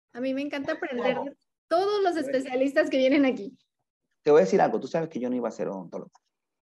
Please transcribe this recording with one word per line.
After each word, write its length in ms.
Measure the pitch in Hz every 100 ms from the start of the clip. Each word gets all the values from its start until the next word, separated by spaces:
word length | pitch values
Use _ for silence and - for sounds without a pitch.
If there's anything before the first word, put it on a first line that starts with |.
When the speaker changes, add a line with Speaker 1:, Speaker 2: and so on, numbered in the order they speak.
| _
Speaker 1:
A 80 | 240
mí 120 | 262
me 80 | 262
encanta 320 | 285 285 294
aprender 320 | 311 330 247 247
de 60 | 247
Speaker 2:
Bueno. 160 | 277 - _ _ -
Speaker 1:
todos 340 | 330 403 415
los 120 | 381
Speaker 2:
Bueno. 140 | 320 269
Speaker 1:
especialistas 640 | 262 262 254 277 294 311
que 80 | 269
vienen 280 | 262 294 269
aquí. 320 | 214 196 - _ _ _ _ _ _
Speaker 2:
Te 80 | 151
voy 100 | 151
a 40 | 185
decir 160 | 190
algo, 180 | 156 107
tú 80 | 131
sabes 220 | 170 160
que 100 | 123
yo 100 | 123
no 60 | 123
iba 140 | 117
a 20 |
ser 160 | - 85
odontólogo. 440 | 98 85 95 - _ _ _ _ _